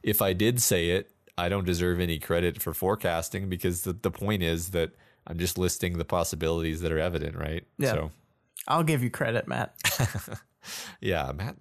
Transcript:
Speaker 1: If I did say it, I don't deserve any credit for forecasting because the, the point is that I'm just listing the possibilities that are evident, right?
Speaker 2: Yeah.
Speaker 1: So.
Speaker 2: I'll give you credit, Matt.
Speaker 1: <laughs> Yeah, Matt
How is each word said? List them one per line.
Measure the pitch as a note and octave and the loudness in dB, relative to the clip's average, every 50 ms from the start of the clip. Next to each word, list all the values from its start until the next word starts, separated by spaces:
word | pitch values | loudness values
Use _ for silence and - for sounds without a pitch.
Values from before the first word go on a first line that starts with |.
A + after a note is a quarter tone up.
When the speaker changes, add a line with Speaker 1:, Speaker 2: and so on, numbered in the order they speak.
| - | 0
Speaker 1:
If | - G#2 - | 0 2 4
I | G2+ F#2+ F#2+ | 4 4 4
did | F#2 G#2 A2+ B2 B2 | 4 4 4 4 4
say | A2+ - - F2+ E2+ E2+ | 2 4 4 4 4 4
it, | F2 F#2+ - - _ _ _ _ - | 2 2 0 -2 _ _ _ _ -6
I | - F2 F2 | -2 0 0
don't | G2 G2+ F#2+ | 0 0 0
deserve | F2+ F2+ E2+ F2+ F2+ F2+ F2 | 0 0 2 2 2 2 2
any | F2+ F2 E2 D#2 | 2 0 0 -2
credit | - - E2+ E2+ F2 F2 E2 - | 0 0 2 2 4 2 0 -2
for | - F2 D#2 | -4 -6 -4
forecasting | - - F#2 G#2 - - F#2 E2+ E2 E2+ - - F#2+ G2 F#2+ | -2 0 0 0 2 0 0 0 0 -2 -4 -4 -6 -4 -4
because | F#2 F2 - F#2 F2 E2+ | -4 -2 0 0 0 0
the, | - F#2+ F2 | -2 -4 -4
the | - - G2 | -2 -2 -4
point | F2 - G2 G2+ G#2 G2 F2 | -2 -2 -2 0 0 2 2
is | E2 E2 E2+ E2+ F2 | 0 0 0 -2 -2
that | F#2 E2+ E2 D#2+ - - - _ _ _ - | -2 -2 -2 -2 -4 -10 -20 _ _ _ -14
I'm | - E2 E2+ | -10 -6 -2
just | F2 F2 - F2+ | -2 -2 0 2
listing | F2+ F2+ - - - F2+ F2 E2+ | 0 0 0 0 -2 -2 -2 -2
the | E2 | -2
possibilities | - - F2 E2 - - D#2 E2 D#2+ E2 E2+ E2 E2 D#2 D#2+ | 0 0 0 0 0 -2 0 0 0 2 2 0 -2 -2 -2
that | F2 E2 | -2 0
are | E2 D#2 | 0 2
evident, | D#2+ F2+ F2 D#2+ D2+ D#2+ D#2+ | 2 0 0 -2 -4 -4 -6
right? | E2+ D#2+ D2+ D#2 E2+ - _ _ - | -4 -4 -4 -4 -6 -8 _ _ -2
Speaker 2:
Yeah. | C#3+ B2+ G#2+ | 0 0 0
Speaker 1:
So. | - D2+ D#2 - - _ _ _ _ _ _ - - - - | 0 -2 -4 -8 -14 _ _ _ _ _ _ -16 -10 -4 0
Speaker 2:
I'll | C#3 D#3+ E3+ | 2 2 4
give | D#3 D#3+ C3+ B2 | 4 2 2 2
you | A#2+ | 0
credit, | - - C#3 - A2+ A#2+ - - | -2 -2 -2 0 0 0 -2 -2
Matt. | - B2 - - - - - - - - | -2 -2 -4 -4 -4 -4 -2 0 2 2
Speaker 1:
<laughs> | C3+ G2+ - G2+ - - - - - _ _ _ - - - - - - - - | 0 0 0 -4 -8 -8 -12 -12 -14 _ _ _ -16 -14 -12 -12 -12 -14 -12 -6
Yeah, | - - F2+ E2 C#2 C2 C2+ | -2 0 0 0 0 -2 -4
Matt | D2 F#2+ C3 - - | -4 -6 -6 -8 -10